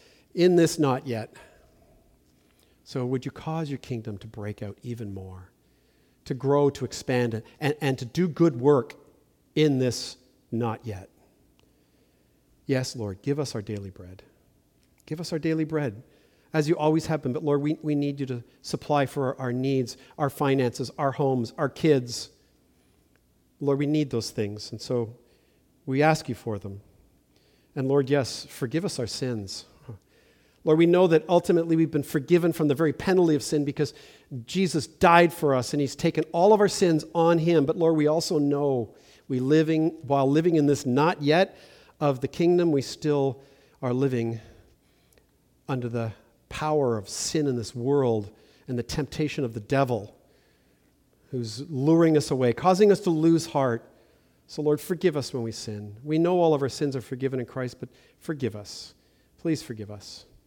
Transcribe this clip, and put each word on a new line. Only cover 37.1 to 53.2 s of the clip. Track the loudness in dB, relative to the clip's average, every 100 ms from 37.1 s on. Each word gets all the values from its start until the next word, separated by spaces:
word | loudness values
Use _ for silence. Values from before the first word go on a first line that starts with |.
on | 2 4 4
him. | 4 2 2
But | 2
Lord, | 2 4
we | 2
also | 2 0 0
know | 0 0 0 -2 -4 -12 _ _ -6
we | -2
living, | 2 4 4 2 0 -2
while | -2 0 2
living | 2 4 4
in | 4
this | 2 0
not | 2 2 2
yet | 2 2 2 -2 -20 -20 _ -4
of | -2 0
the | -4
kingdom, | 0 2 4 4
we | 2
still | -2 -4 -2 0 0 -4 -14 _ _ _
are | -4
living | 0 0 0 -2 -6 -12 -20 _ _ _ _ _ _ _ _ _ _ -8
under | -6 -4
the | -4 -6 -8 _ _ -16
power | -6 -2 2 2 0
of | -4
sin | -8 -4 -2 0
in | -2
this | -6 -6
world | 0 2 2 0 -4 -12 _ _ -8
and | -6
the |
temptation | -6 -6 -6 -4 -4 -2
of | -6
the | -6
devil | -2 0 0 -2 -6 -18 _ _ _ _ _ _ _ _ _ _ _
who's | -8 -8 -10 -8
luring | -2 4 6 6 4
us | 2
away, | 2 2
causing | 2 2 4 6
us | 4
to | 2
lose | 2